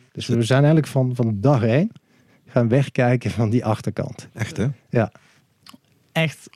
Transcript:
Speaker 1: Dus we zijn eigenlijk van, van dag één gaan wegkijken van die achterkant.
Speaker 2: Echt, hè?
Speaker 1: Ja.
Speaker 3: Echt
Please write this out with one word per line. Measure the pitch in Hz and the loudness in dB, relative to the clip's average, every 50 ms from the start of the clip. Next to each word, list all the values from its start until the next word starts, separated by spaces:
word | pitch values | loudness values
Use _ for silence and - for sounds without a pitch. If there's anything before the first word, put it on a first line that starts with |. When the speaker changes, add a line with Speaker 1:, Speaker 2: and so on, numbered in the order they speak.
| _ _ | _ _
Speaker 1:
Dus | - - 110 - | -14 -10 -6 -2
we | 120 117 113 | -2 0 0
zijn | 107 127 135 143 | 2 2 4 4
eigenlijk | 151 160 160 135 - | 4 4 4 2 0
van, | - 139 131 127 123 | 0 -2 -2 0 0
van | 127 120 113 107 98 | -2 -2 -2 0 0
dag | 101 139 147 120 117 | 2 2 2 2 2
één | 113 117 147 190 226 - - _ _ _ _ _ _ _ _ _ | 2 2 2 0 -2 -4 -10 _ _ _ _ _ _ _ _ _
gaan | _ - 127 120 113 | _ 0 0 2 2
wegkijken | 120 143 135 - - - 127 123 127 120 - 101 | 2 0 0 0 -2 0 0 2 2 0 -2 -4
van | 87 - 117 104 | -4 -2 -2 0
die | 113 123 - | 0 0 0
achterkant. | 110 107 - - 107 - - - - - - - - - | -2 -4 -4 -4 -6 -6 -6 -6 -8 -8 -14 -20 -16 -12
Speaker 2:
Echt, | - 113 - 160 - | -10 -10 -8 -6 -4
hè? | - 147 139 - _ _ | -4 -4 -4 -8 _ _
Speaker 1:
Ja. | - 120 107 - - - _ _ _ _ _ _ _ _ _ - - - _ _ _ _ _ _ | -2 0 0 -2 -4 -12 _ _ _ _ _ _ _ _ _ -20 -20 -20 _ _ _ _ _ _
Speaker 3:
Echt | - 165 160 151 - - - - _ | -4 -2 -2 -2 -4 -8 -20 -18 _